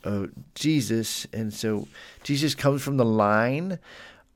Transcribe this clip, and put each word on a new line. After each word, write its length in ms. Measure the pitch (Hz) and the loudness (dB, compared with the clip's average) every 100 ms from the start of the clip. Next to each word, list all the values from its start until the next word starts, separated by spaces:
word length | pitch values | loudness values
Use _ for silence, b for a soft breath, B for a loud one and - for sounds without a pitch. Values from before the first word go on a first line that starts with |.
of 280 | 95 101 95 - - - | -6 -4 -4 -10 -18 -4
Jesus. 720 | 147 151 107 113 107 - - | 0 2 2 0 -2 -6 -8
And 220 | - 110 | -6 -6
so 340 | - 113 104 - B B B | -4 -2 -2 -4 B B B
Jesus 320 | - 143 147 - | -4 0 0 2
comes 260 | 143 139 | 2 2
from 160 | 139 135 | 0 2
the 80 | 117 | 4
line 720 | 110 104 107 120 139 185 175 B B B B B | 4 4 4 2 0 -4 -8 B B B B B